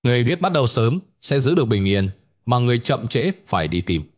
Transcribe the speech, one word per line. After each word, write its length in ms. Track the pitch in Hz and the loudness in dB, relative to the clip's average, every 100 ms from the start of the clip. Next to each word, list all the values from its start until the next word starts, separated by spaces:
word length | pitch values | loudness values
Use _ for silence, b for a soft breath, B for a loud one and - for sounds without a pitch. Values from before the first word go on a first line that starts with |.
Người 220 | 123 123 | 2 2
biết 160 | 120 175 | 0 0
bắt 120 | 185 | 0
đầu 140 | 165 123 | 2 0
sớm 320 | - 113 175 - _ | 2 0 0 -6 _
sẽ 180 | - 139 | -2 0
giữ 140 | 131 | 2
được 100 | 175 | 2
bình 240 | 117 107 98 | 2 0 2
yên, 220 | 98 95 - _ _ - | 0 0 -6 _ _ -2
mà 120 | 123 | 0
người 200 | 120 120 | 2 0
chậm 300 | - 135 117 | 0 -4 -2
trễ 220 | 123 156 185 - | -2 -2 -6 -4
phải 220 | 92 78 | -2 -2
đi 120 | 87 | -4
tìm. 300 | 87 82 76 | -2 -4 -4